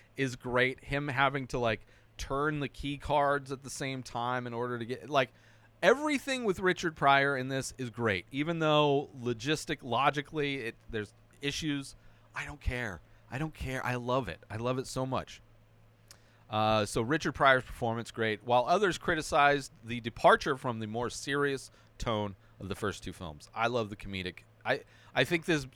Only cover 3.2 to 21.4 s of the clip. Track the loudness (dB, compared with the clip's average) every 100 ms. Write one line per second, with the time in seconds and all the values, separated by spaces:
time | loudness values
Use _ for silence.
3.2 | 2 0 -2 -10 -10 -8 -6 -6 -8 -4
4.2 | -2 -2 -4 -4 -4 -4 -6 -8 0 2
5.2 | 2 -4 -20 -20 -18 2 4 6 2 -2
6.2 | -2 -2 0 2 2 2 -2 2 4 6
7.2 | 4 0 -2 -4 -6 -8 -8 -2 0 0
8.2 | -2 -4 -2 0 4 4 6 2 -2 -6
9.2 | -4 -2 -2 -2 -2 -6 -2 2 2 2
10.2 | -4 -4 -4 -4 -6 -8 -8 -8 -8 -12
11.2 | -20 -8 -6 -4 -4 -4 -6 -16 -20 -20
12.2 | -16 -12 -12 -6 -4 -2 -4 -6 -14 -20
13.2 | -10 -6 -6 -6 -6 -4 -2 -4 0 -2
14.2 | -2 -8 -10 -6 -2 -2 -4 -6 -4 -4
15.2 | -6 -14 -20 -20 -20 -20 -20 _ -20 -20
16.2 | _ _ -6 0 2 2 2 -2 0 0
17.2 | -2 4 6 6 2 -4 -2 -2 -6 -2
18.2 | 0 0 4 4 6 4 2 0 -2 -2
19.2 | 2 6 6 4 -2 -14 -8 -6 -6 4
20.2 | 6 8 4 -2 -2 -4 -4 -4 -4 -6
21.2 | -4 0